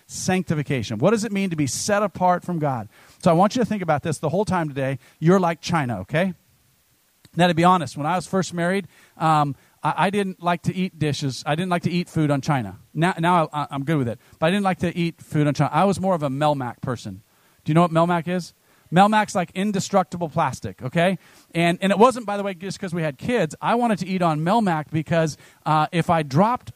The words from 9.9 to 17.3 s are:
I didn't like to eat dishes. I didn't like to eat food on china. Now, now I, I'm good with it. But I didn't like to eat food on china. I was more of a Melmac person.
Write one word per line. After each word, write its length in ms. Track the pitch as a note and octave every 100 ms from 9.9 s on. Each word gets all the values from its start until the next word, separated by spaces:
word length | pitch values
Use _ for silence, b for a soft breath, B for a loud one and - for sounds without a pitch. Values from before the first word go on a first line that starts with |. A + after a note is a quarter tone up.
| D#3+ F#3
I 20 |
didn't 320 | G3+ F#3+ F3+
like 220 | E3+ F3
to 100 | -
eat 240 | F3+ F#3 D#3
dishes. 460 | D3+ C#3 C#3 B2 D#3
I 80 |
didn't 160 | D#3 F#3
like 140 | F3
to 80 | E3+
eat 180 | F3 F3
food 220 | E3 D3+
on 100 | C#3+
china. 380 | D3 C#3 G2+ F#2+ - D3+
Now, 180 | E3+ F#3
now 300 | E3 F3+ D#3
I, 140 | D3 C#3+
I'm 140 | C#3
good 140 | C#3 D#3+
with 100 | A#2
it. 120 | G#2+ b b
But 80 | D#3+
I 20 |
didn't 140 | G3+
like 160 | G3 F3+
to 180 | F3 F3
eat 240 | E3+ -
food 240 | - D#3 D3
on 80 |
china. 160 | C#3 C#3+
I 120 | D3+
was 160 | F#3+ F#3
more 160 | F#3 F3
of 80 |
a 60 | D3
Melmac 520 | C3+ D3+ C#3+ B2 -
person. 400 | - A#2 A2 F#2+ b